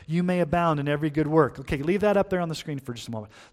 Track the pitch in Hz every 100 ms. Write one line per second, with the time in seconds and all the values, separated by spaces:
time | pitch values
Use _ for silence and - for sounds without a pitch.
0 | - 165 180 180 165 175 170 151 143 147
1 | 156 147 151 156 135 - 135 143 147 196
2 | 208 202 190 185 175 156 - 143 - 120
3 | 117 113 107 - -